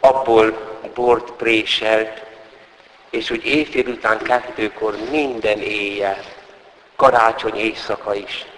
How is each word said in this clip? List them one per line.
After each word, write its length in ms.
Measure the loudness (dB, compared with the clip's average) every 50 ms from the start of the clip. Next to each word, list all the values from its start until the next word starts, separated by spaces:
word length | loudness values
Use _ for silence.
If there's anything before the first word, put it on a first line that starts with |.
abból 760 | 6 6 6 4 2 4 6 6 6 6 2 -2 -8 -12 -12 -14 -14 -12 -6
bort 360 | 0 4 4 4 2 2 -8
préselt, 920 | -10 -4 0 2 2 2 2 0 -4 -2 0 2 2 2 0 -2 -8 -14 -16 -18 -20 -20 -20 -20 -20 -20 -20 -20 _ _ -20 -20 -20 -20 -16 -8
és 200 | -8 -6 -4 -4
úgy 160 | -6 -6 -2
éjfél 400 | 0 0 0 0 0 -2 -2 -2
után 320 | -2 -4 -2 0 0 0 0
kettőkor 800 | 0 0 0 0 0 -4 -6 -4 -4 -4 -4 -4 -4 -4 -4 -4 -6 -4
minden 480 | -2 -2 -2 -2 -4 -2 0 -2 -2 0
éjjel, 600 | -2 -6 -4 -4 -4 -4 -4 -2 -2 -2 -4 -6 -10 -16 -20 -20 -20 -20 -20 -20 -20 -20 -20 -20 _ _ _
karácsony 600 | 4 4 6 6 6 4 4 2 0 -4 -4 -4
éjszaka 580 | -2 -2 -2 -2 -4 -6 -6 -6 -6 -4 -4 -4
is 300 | -4 -6 -10 -12 -12 -12 -16 -20